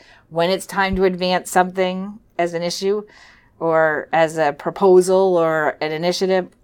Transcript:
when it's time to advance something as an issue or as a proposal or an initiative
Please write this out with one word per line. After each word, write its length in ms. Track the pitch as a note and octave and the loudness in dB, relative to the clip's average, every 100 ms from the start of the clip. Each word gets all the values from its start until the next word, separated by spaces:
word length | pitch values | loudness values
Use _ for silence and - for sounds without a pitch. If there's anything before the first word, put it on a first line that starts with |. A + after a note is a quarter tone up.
| _ _ _ | _ _ _
when 200 | D#3+ F3 | -2 -2
it's 160 | F#3+ - | -2 -4
time 300 | F#3 F#3+ F#3 | -4 -2 0
to 80 | F#3+ | 0
advance 440 | F3+ F3+ F3+ - | 0 -2 -2 0
something 720 | F#3 F3+ F#3 F#3 F#3 G3 G#3 _ - | 0 0 -2 -4 -4 -10 -14 _ -4
as 160 | E3+ | -4
an 80 | E3 | -4
issue 400 | F3 E3+ G3 G#3 G#3 - - _ _ _ | -6 -4 -2 -4 -6 -18 -20 _ _ _
or 500 | E3 D#3+ D#3+ D3+ - | 0 2 2 0 -2
as 260 | D#3 D#3+ D#3+ | 0 0 0
a 140 | D3+ | -2
proposal 840 | D3 F3 E3 G3+ F3+ F3+ F#3+ F#3+ F3 | -2 -8 0 6 6 6 2 4 2
or 400 | D#3+ D#3+ D3+ - | 2 0 -2 -4
an 140 | D3+ | -6
initiative 560 | D#3 F3 F3 F#3 F#3 F3+ _ | -4 -4 -2 0 0 -2 _